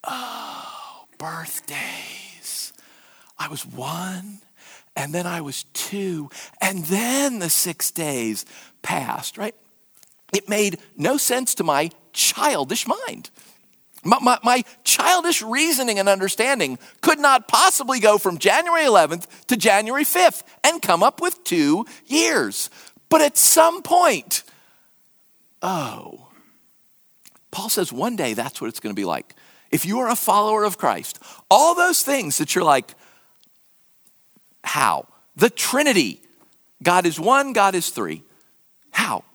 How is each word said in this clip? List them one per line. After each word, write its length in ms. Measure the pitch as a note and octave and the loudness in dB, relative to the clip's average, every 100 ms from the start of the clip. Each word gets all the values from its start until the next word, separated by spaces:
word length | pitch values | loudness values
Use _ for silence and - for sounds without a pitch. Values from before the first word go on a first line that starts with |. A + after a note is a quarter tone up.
"Oh, 1000 | - B3+ B3 B3 B3+ B3 A#3+ - - - _ _ | -10 -10 -10 -12 -14 -16 -16 -18 -20 -20 _ _
birthdays." 1600 | D#3+ E3 E3 - - C#3+ - - - - - - - - - - _ _ _ _ _ - | -12 -12 -12 -12 -12 -10 -10 -12 -14 -16 -18 -18 -12 -10 -12 -16 _ _ _ _ _ -12
I 80 | - | -10
was 160 | D3+ | -10
one, 760 | - B2+ C3 E3+ F#3 F#3 G3 G3+ _ _ - - _ - | -14 -12 -10 -8 -8 -10 -14 -20 _ _ -20 -20 _ -10
and 180 | C#3+ | -6
then 100 | E3 | -6
I 180 | F3 E3+ | -6 -8
was 220 | C#3+ C3 - | -8 -12 -12
two, 560 | - - G3+ G3 E3 C#3+ - - _ | -10 -8 -6 -6 -6 -10 -16 -20 _
and 240 | F#3+ F#3+ D#3 | -6 -4 -4
then 520 | G3 A#3+ C4 C#4+ A#3 | -2 -2 0 -2 -2
the 100 | E3+ | -2
six 440 | - F#3 D#3+ - | -2 -2 -4 -6
days 520 | - D#3 C3 A2+ G#2 - - - _ | -4 -4 -2 -4 -6 -10 -20 -20 _
passed, 560 | - E3 - - - - | -6 -4 -4 -8 -10 -10
right? 160 | G#3 - _ _ _ _ _ _ _ | -10 -10 _ _ _ _ _ _ _
It 140 | G3+ G3+ | -4 0
made 320 | G#3 G#3 E3+ - - | 0 0 -2 -14 -4
no 200 | - C#4+ | 0 0
sense 380 | - B3 B3+ | 0 0 -2
to 100 | - | -2
my 280 | E3 C#3+ E3 - _ | 0 2 0 -6 _
childish 760 | - - - D4+ G3+ C3 A#3 - | -2 0 2 0 0 -2 -4 -4
mind. 440 | G4+ B4+ - - _ - _ _ _ _ - | -6 -6 -14 -18 _ -20 _ _ _ _ -10
My, 140 | E3 C4 | 0 2
my, 180 | B3 A#3+ | 2 2
my 220 | A#3 B3 - - | 2 0 -2 -8
childish 580 | - - D4 F4+ E4+ - | -2 0 2 2 2 -2
reasoning 600 | A3 B3 D#4+ C4 B3 G3+ | -2 0 0 0 0 2
and 80 | G3 | 2
understanding 720 | G3 F#3+ - A#3+ C4+ C#3+ B2 - _ | 2 0 0 0 0 -2 -4 -14 _
could 200 | - D4+ | 0 4
not 260 | C#4+ C4 - | 4 4 4
possibly 540 | A3 F#4 - B3+ B3+ | 4 4 2 -2 2
go 180 | G#3 G#3 | 4 4
from 200 | G3+ E3 | 0 2
January 460 | G3 A#3+ F4 E4 | 2 4 2 2
eleventh 640 | D4 G3+ D3+ E3+ - - - | 6 6 4 0 -10 -16 -4
to 100 | A#3 | 0
January 480 | A3 G3 G#3+ C4+ | 4 2 2 -2
fifth 380 | D4 F4 F4 - - _ | 0 4 4 2 -16 _
and 180 | D4 E4 | 0 2
come 200 | - E3+ | 0 4
up 180 | A3+ - | 2 2
with 220 | F4 - | -6 -4
two 420 | - F3 C#3+ E3+ - - _ | -4 0 2 2 -2 -14 _
years. 640 | C#4+ E4 C4 A2+ - - - - _ _ | 0 2 0 0 -4 -10 -12 -20 _ _
But 140 | D#4+ | 4
at 160 | D4 - | 4 4
some 440 | - E4 E4 F4 | 4 6 4 2
point, 600 | - F4 F4 F#3 - - - _ _ _ _ _ _ _ _ _ _ _ | 2 4 4 2 -4 -8 -8 _ _ _ _ _ _ _ _ _ _ _
oh, 640 | F3+ F3+ B2+ - - - _ _ _ _ _ _ _ _ _ _ - _ _ | -6 -6 -8 -10 -18 -20 _ _ _ _ _ _ _ _ _ _ -20 _ _
Paul 160 | - G#3+ | -12 -4
says 240 | G#3+ F3 | -2 -2
one 240 | B2 G#3+ A3 | -4 -4 -2
day 180 | C3 | -4
that's 260 | A2 A#2+ - | -4 -6 -8
what 60 | A2+ | -10
it's 140 | - | -10
gonna 140 | A2 | -8
be 100 | G2+ | -6
like. 320 | F#2+ C#2 - _ _ _ _ | -4 -4 -8 _ _ _ _
If 160 | - E3+ | -4 -2
you 140 | A3+ | -2
are 80 | A#3+ | 0
a 80 | A#3+ | 0
follower 480 | - G3+ G#3+ G#3+ | 2 2 4 2
of 120 | G#3 F3+ | 0 0
Christ, 440 | C3+ F#2 - - - - _ | 0 -2 -6 -16 -20 -20 _
all 260 | G#3 D#4 F4 | 4 4 4
those 260 | F4+ E4 | 2 2
things 360 | - C#4 E3 - | 0 -2 -2 -4
that 160 | D#3 | -2
you're 100 | - | 0
like, 300 | E3+ C3+ - - _ _ _ _ _ _ _ _ _ _ _ _ _ _ _ _ | 2 2 0 -20 _ _ _ _ _ _ _ _ _ _ _ _ _ _ _ _
"How?" 440 | - D3 A#2 D2 - _ _ | -8 0 0 0 -6 _ _
The 160 | - A#3 | 2 2
Trinity, 720 | - - B3+ D4 G3+ A2+ - _ _ _ _ _ _ | 2 -2 2 2 2 0 -6 _ _ _ _ _ _
God 240 | E3 F3+ F3 | 2 2 2
is 120 | D#3+ | 0
one, 340 | F3 C4+ C#4 | 2 2 2
God 220 | A3+ G3 | 2 2
is 160 | F#3 - | 2 -4
three. 320 | - F2+ D#2 _ _ _ _ _ _ _ | -6 -8 -8 _ _ _ _ _ _ _
How? 320 | - G#3+ G#2+ - | -6 -4 -6 -10